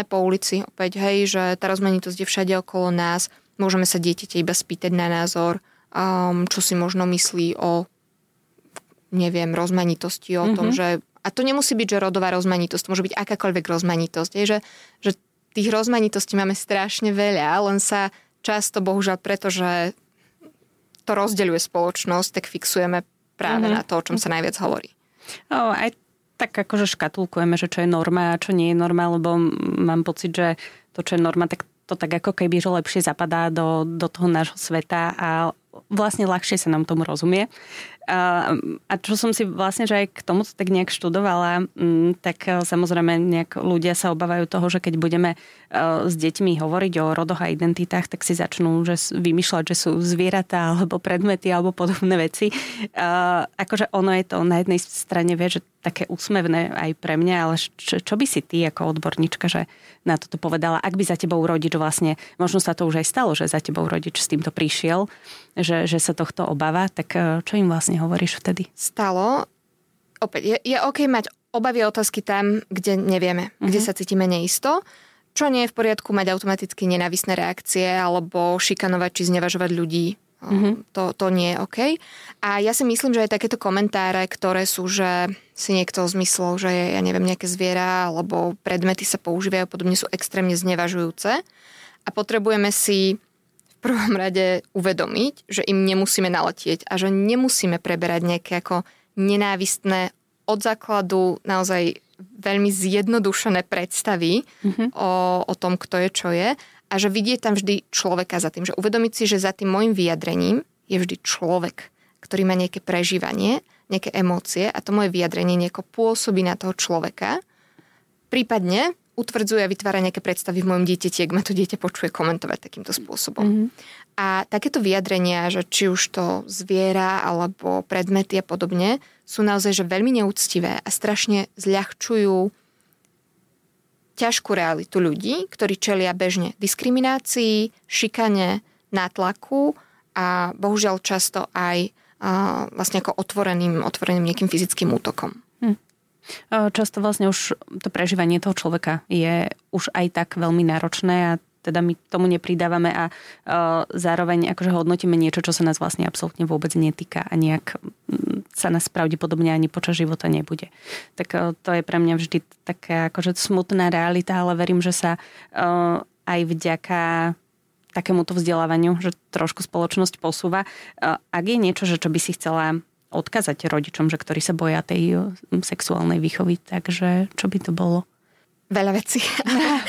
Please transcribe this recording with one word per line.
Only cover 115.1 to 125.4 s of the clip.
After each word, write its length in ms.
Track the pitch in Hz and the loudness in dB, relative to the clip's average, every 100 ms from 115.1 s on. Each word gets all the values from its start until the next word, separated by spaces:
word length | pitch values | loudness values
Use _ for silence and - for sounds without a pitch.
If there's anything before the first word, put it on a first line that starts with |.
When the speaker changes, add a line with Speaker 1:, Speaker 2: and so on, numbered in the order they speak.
| 175 170 170 180 175 | 0 -2 0 0 2
Speaker 1:
nejako 300 | 175 - - | 0 -6 -12
pôsobí 560 | - 226 233 226 185 | 0 0 2 0 2
na 100 | 180 | 0
toho 220 | - 185 - | -2 -6 -4
človeka. 640 | - 165 - - 196 349 - _ _ _ _ _ _ _ - | -2 -2 -2 -6 -4 -4 -8 _ _ _ _ _ _ _ -4
Prípadne 640 | 247 226 220 180 202 339 - _ | -2 0 0 2 2 0 -4 _
utvrdzuje 480 | - - 220 208 220 | -8 -4 -2 0 2
a 100 | 190 | 0
vytvára 280 | 196 202 190 | -2 -2 0
nejaké 200 | 185 180 | 0 -2
predstavy 400 | 180 180 - 180 | -4 -4 -2 -2
v 80 | 185 | 2
mojom 160 | 180 | 2
dieťati, 360 | 180 175 180 - | 2 0 -2 -2
ak 100 | 170 | 0
ma 80 | 185 | 0
to 120 | - | 0
dieťa 260 | 190 185 196 | -2 -2 -2
počuje 320 | 180 - 170 | -6 -4 -6
komentovať 500 | - 165 170 - - | -2 -2 -2 -4 -6
takýmto 300 | - - 196 | -8 -16 -8
spôsobom. 520 | - - - - - 208 | -8 -8 -8 -6 0 2
Speaker 2:
Mhm. 200 | 214 226 - - - - | 2 0 -6 -20 -20 -12
Speaker 1:
A 300 | - 196 190 - | -4 -2 -2 -2
takéto 340 | 208 285 294 | -2 -2 0
vyjadrenia, 680 | 196 190 185 185 180 175 | 2 2 0 0 2 0